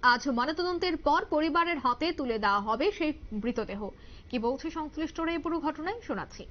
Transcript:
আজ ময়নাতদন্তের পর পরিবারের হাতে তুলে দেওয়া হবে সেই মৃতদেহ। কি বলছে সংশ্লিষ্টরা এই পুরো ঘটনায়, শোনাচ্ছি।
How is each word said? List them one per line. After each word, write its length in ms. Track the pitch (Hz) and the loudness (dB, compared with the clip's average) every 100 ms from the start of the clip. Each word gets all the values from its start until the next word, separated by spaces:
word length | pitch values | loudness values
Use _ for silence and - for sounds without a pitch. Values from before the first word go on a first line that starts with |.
আজ 280 | 247 226 285 | 6 6 2
ময়নাতদন্তের 680 | 240 254 320 359 349 359 320 | 2 2 0 0 0 0 2
পর 280 | 294 311 - | 4 4 4
পরিবারের 520 | 302 311 311 339 330 | 2 2 2 2 2
হাতে 340 | 247 247 320 | 0 0 0
তুলে 280 | 330 262 226 | -2 -2 0
দেওয়া 200 | 208 202 | 2 2
হবে 320 | 214 226 339 | 2 2 2
সেই 220 | 403 311 294 - | 2 -2 -2 -6
মৃতদেহ। 560 | 214 220 240 208 202 202 - - - - | -4 -2 -2 -4 -6 -8 -10 -16 -16 -6
কি 100 | 247 | -2
বলছে 300 | 226 269 320 | 0 -2 -4
সংশ্লিষ্টরা 640 | 320 302 302 311 - 330 | -6 -6 -4 -6 -2 -2
এই 60 | 339 | 0
পুরো 220 | 339 330 | -2 -2
ঘটনায়, 420 | 285 302 330 466 | -2 -4 -6 -6
শোনাচ্ছি। 440 | - 254 240 - - | -4 -6 -6 -12 -16